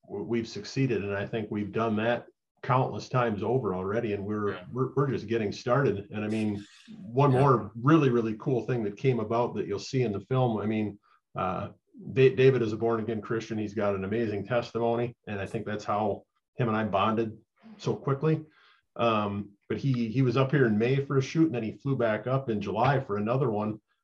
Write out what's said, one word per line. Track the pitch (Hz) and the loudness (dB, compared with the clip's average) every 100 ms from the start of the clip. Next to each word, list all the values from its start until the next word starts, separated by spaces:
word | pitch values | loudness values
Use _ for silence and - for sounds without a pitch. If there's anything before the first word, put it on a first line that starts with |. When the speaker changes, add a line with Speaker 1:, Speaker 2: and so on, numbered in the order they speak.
| - | -12
Speaker 1:
w-, | 98 | -10
we've | 101 117 113 | -4 -4 -4
succeeded. | 104 - 135 135 101 | -8 -8 -2 0 0
And | 101 | -2
I | 98 101 | -4 -4
think | 117 107 | -6 -4
we've | 104 98 | -6 -4
done | 107 113 107 | -2 0 0
that | 117 120 - _ _ _ | 0 -2 -4 _ _ _
countless | - 131 131 - - | 0 2 2 -4 -4
times | 131 120 101 | 0 0 0
over | 110 131 104 | 0 0 0
already. | 92 95 110 113 | -2 -2 -2 -2
And | 101 | -4
we're, | 98 107 101 | -4 -4 -2
Speaker 2:
Yeah. | 95 - | -4 -6
Speaker 1:
we're, | 120 131 135 | -4 -2 0
we're | 143 | 0
just | 101 98 | -2 -2
getting | 113 104 | -2 -2
started. | - 123 127 131 98 - | -4 0 2 2 0 -4
And | 107 | -6
I | 107 | -4
mean, | 110 107 101 101 - - - | -2 -2 -4 -8 -20 -20 -18
one | 101 123 143 | -4 2 4
Speaker 2:
Yeah. | 127 | 6
Speaker 1:
more | 139 120 98 117 | 6 4 0 0
really, | 127 160 135 | 6 6 6
really | 120 110 107 | 4 0 -2
cool | - 120 113 | -2 -2 -2
thing | 123 | -2
that | 101 101 | -4 0
came | 135 117 | 0 2
about | 101 117 120 | 0 0 0
that | 107 90 | -2 -4
you'll | 98 | -6
see | - 131 | -4 -2
in | 117 | 0
the | 98 | -2
film. | - 135 123 107 | -2 0 2 0
I | 104 | 0
mean, | 110 107 101 _ _ _ 92 | -2 -2 -6 _ _ _ -6
uh, | 92 90 104 - _ 269 - | -4 -4 -6 -12 _ -18 -2
Da-, | 127 131 | 4 6
David | - 131 127 | 8 6 6
is | 113 | 2
a | 110 | 0
born | 113 113 | 0 0
again | 107 110 | -2 -6
Christian. | - 113 - 110 | -4 -6 -4 -6
He's | 104 | -6
got | 104 101 | -2 -2
an | 98 | 0
amazing | 95 113 113 104 98 | -2 -2 -2 -4 -2
testimony. | 120 120 113 117 117 120 - - | -2 -2 -2 0 0 -2 -6 -8
And | 101 | -8
I | 95 | -6
think | 113 104 | -6 -6
that's | 104 | -6
how | - 104 107 98 - _ _ - | -2 0 0 -2 -8 _ _ -4
him | 110 | 0
and | 107 | 0
I | |
bonded | 107 98 107 110 113 104 _ _ - - | 0 2 2 2 -2 -6 _ _ -20 -8
so | - | -4
quickly. | - - 135 156 156 - _ _ _ _ - | -4 -2 0 0 0 -2 _ _ _ _ -2
Um, | 117 110 104 101 101 - - | 0 2 0 -4 -8 -12 -8
but | 107 | -4
he, | 139 123 113 | 0 0 0
he | 123 | 2
was | 131 123 | 2 4
up | 127 | 2
here | 147 120 | 4 4
in | 104 | 4
May | 120 135 | 2 2
for | 135 139 | 0 0
a | |
shoot, | 131 160 160 | 0 2 2
and | |
then | 120 | 2
he | 107 | -4
flew | 95 139 131 | -4 -2 0
back | 113 104 123 | 2 0 0
up | 131 127 | -2 0
in | 104 | -2
July | 101 95 127 135 | -2 2 4 2
for | - 101 | 0 -2
another | 104 131 131 | 0 0 0
one. | 107 107 107 _ _ | 0 -2 -6 _ _